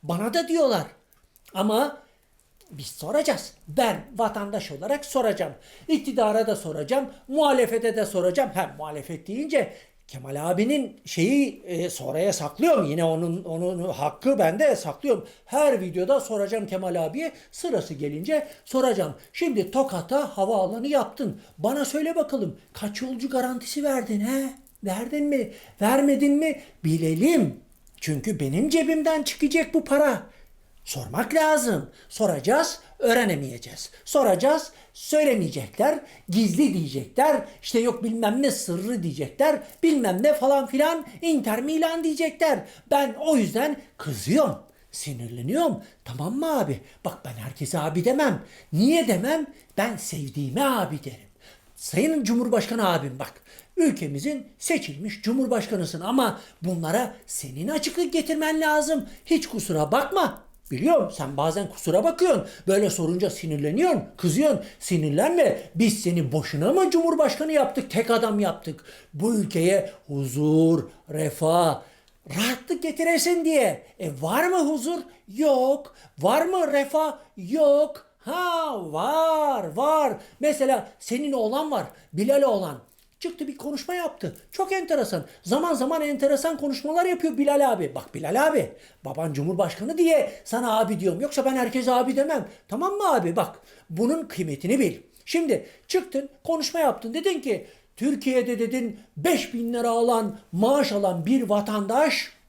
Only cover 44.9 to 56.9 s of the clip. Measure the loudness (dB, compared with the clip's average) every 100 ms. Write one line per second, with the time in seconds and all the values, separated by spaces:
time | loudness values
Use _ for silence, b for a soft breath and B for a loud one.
44.9 | -12 -10 -10 -10 -8 -4 0 0 -2 B
45.9 | B -16 -8 -6 -4 -2 0 -2 -4 B
46.9 | B -10 -10 -14 -12 -12 -10 -6 -4 -2
47.9 | 0 0 2 2 0 B B B 2 4
48.9 | 4 2 0 0 -2 -4 B B -4 -4
49.9 | -4 -8 -8 -8 -6 -4 0 0 0 -2
50.9 | -6 -10 -16 -20 _ b b b -16 -6
51.9 | 0 2 2 0 0 2 0 0 0 0
52.9 | 0 -2 -8 -12 -14 _ B B 0 2
53.9 | 2 -4 -4 -4 -6 -10 _ -2 -2 -2
54.9 | -10 -10 -8 -2 0 0 0 -2 -4 -4
55.9 | -6 -2 0 0 -2 B B -4 -2 0